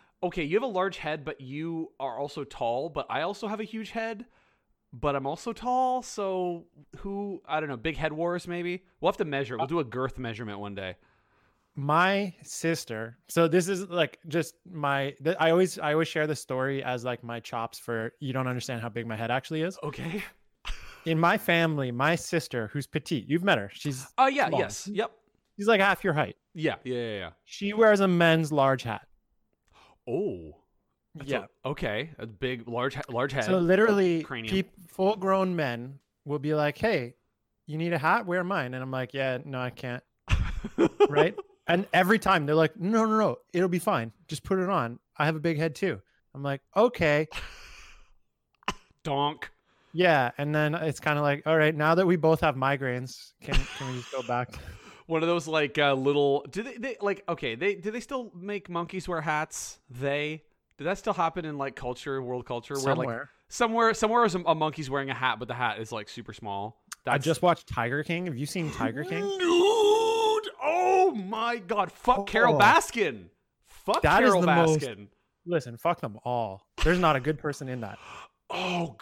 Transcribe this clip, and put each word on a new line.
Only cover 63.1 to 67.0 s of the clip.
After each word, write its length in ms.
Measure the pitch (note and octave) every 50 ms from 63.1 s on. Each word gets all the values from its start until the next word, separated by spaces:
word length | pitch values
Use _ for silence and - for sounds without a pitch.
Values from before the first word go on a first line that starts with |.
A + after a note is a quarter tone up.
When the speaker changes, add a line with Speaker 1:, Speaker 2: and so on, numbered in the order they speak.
| A2+ A#2+ C#3+ - _ _ _ _
Speaker 1:
somewhere, 460 | - - A#3+ A3+ A3+ A#3 A3+ A3+ A3+
somewhere 300 | - A#3 G#3+ A3+ A#3+ A#3
is 120 | G#3 E3
a, 20 | F3+
a 160 | E3+ D#3+ D#3+
monkey's 340 | D#3 D#3 D#3 C#3+ D#3 D3+ C3
wearing 220 | C#3 C#3 C3+ C3+
a 40 | C3
hat, 240 | A#2 C3 B2+ A2+ G#2+
but 80 | A#2+ A2
the 60 | A#2+
hat 260 | A#2+ B2 A#2 G#2+ G#2
is, 100 | A2 G#2+
like, 180 | A#2+ G#2+ G#2 -
super 240 | - B2 G#2+ - A2
small. 480 | - - G#2 G2 G2 G2+ A2 - _ _ _ - -